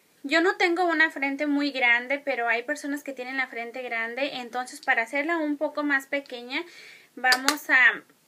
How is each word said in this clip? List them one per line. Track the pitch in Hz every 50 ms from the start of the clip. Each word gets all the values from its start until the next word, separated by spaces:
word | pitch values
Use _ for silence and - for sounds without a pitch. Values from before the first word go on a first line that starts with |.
| _ _ _ _ -
Yo | 277 302 330
no | 339 381 403
tengo | - 392 349 339 359 359
una | 349 320 311 320 320
frente | 320 311 269 277 277 277 302
muy | 294 285 285 285 285 247
grande, | 262 247 240 233 240 247 254 277 277
pero | - 277 247 233 233 233
hay | 226 233 233
personas | - 294 285 - 285 285 285 -
que | 277 269
tienen | - 247 254 269
la | 269 262 262
frente | 262 233 233 233 226 262 254
grande. | 240 233 226 226 226 240 262 277 285 -
Entonces, | 247 247 233 226 247 254 - - -
para | - 269 254 233 226
hacerla | 233 285 285 285 330 339 330
un | 311 302 294
poco | 285 311 285 285 294 294
más | 294 277 269 277
pequeña, | - 285 277 277 - 254 240 240 247 269 311 339 - - - - - - - - _ _
vamos | 254 240 254 254 254 269 269 302 285 - -
a, | 294 262 247 226 208 - - _ _ _ _